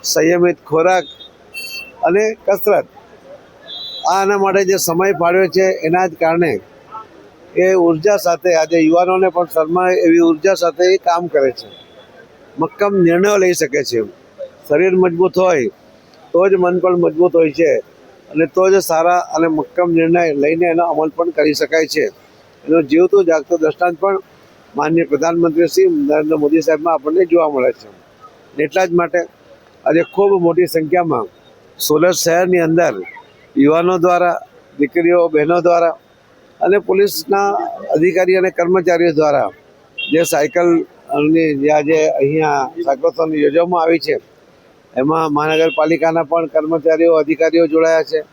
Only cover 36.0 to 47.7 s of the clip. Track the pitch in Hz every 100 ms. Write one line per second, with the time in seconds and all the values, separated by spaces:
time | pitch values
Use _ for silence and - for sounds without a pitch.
36 | _ _ _ _ _ _ 175 196 180 190
37 | 202 - - 196 202 202 - - - -
38 | 180 175 185 185 185 - 170 190 175 170
39 | 170 151 151 139 104 - _ _ _ -
40 | - 151 170 156 147 175 175 170 - _
41 | - 147 151 160 160 143 143 151 147 160
42 | 156 151 139 156 156 143 135 165 165 135
43 | 165 - 160 156 147 151 175 175 160 165
44 | 156 123 _ _ _ _ _ _ _ 120
45 | 139 160 160 147 156 156 165 156 156 160
46 | 160 165 160 170 160 160 156 165 151 160
47 | 170 160 147 156 160 165 165